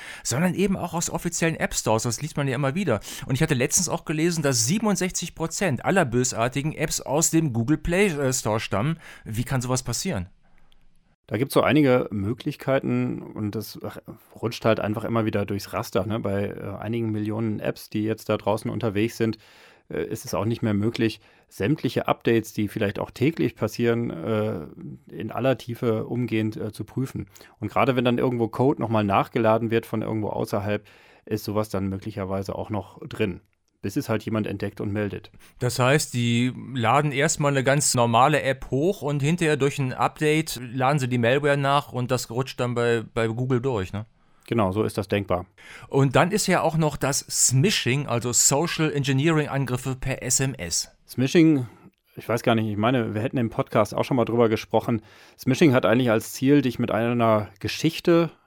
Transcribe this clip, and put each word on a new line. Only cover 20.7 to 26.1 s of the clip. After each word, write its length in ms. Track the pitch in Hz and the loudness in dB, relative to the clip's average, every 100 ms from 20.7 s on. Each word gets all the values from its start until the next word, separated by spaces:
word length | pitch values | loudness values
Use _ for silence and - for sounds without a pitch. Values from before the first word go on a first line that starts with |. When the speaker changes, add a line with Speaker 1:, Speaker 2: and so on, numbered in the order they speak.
Speaker 2:
möglich, 460 | 104 107 117 113 - _ _ _ | 0 0 0 -2 -2 _ _ _
sämtliche 600 | - - 151 131 117 - | -4 0 0 0 -2 -2
Updates, 460 | - - 113 104 | -2 2 2 0
die 120 | - 104 | -4 -4
vielleicht 320 | 107 101 - | -2 -2 -2
auch 140 | 98 | -8
täglich 420 | - 131 165 127 | -2 -2 0 -4
passieren, 560 | - 107 - 117 117 117 | -2 -6 0 0 0 -2
äh, 560 | - 92 110 107 101 76 - - 131 - | -6 -2 -2 -2 -4 -10 -14 -16 -16 -16
in 180 | - 107 | -10 -8
aller 260 | 107 131 123 | -2 0 0
Tiefe 480 | - 117 123 110 | -4 -2 0 0
umgehend, 500 | - | -2